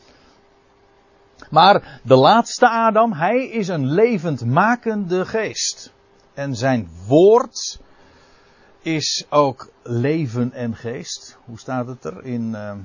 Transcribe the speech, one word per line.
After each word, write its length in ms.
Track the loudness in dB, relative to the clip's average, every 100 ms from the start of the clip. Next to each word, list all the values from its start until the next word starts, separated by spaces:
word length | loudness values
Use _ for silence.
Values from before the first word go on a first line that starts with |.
| _ _ _ _ _ _ _ _ _ _ _ _ _ _ -2
Maar 520 | 2 4 4 -2 -10
de 120 | 2 6
laatste 540 | 6 4 0 0 0
Adam, 440 | 2 2 2 0
hij 340 | 0 -2 -2 -2
is 200 | -4 -4
een 180 | -2 0
levendmakende 1400 | 2 2 2 -2 -4 0 2 2 0 -2 -4 -2 -4 -2
geest. 680 | -4 -4 -6 -8 -8 -18 _ _ _ _
En 220 | -10 -6 -2
zijn 340 | 0 -2 -4 -12 2
woord 720 | 6 8 6 2 -8 -12 -14 -20 _ _ _ _ _ _ _ _ _
is 440 | -6 -4 -4 -8 -2
ook 420 | 0 0 -4 -16 _
leven 680 | -6 -2 0 -2 -2 -4 -4
en 220 | -4 -8 -8
geest. 600 | -10 -10 -12 -14 -16 -20 -20
Hoe 140 | -16
staat 280 | -8 -8 -8
het 180 | -10 -14
er 180 | -12
in, 320 | -10 -6 -6 -8
eh, 200 | -10 -12